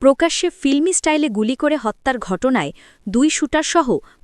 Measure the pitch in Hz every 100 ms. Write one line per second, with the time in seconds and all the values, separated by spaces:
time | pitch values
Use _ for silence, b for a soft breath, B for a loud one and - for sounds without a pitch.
0 | 269 269 330 - 359 - 277 285 339 359
1 | 320 302 302 208 214 262 294 302 214 -
2 | 277 254 - 185 254 247 147 b b b
3 | - 220 302 - 302 311 311 339 262 165
4 | b b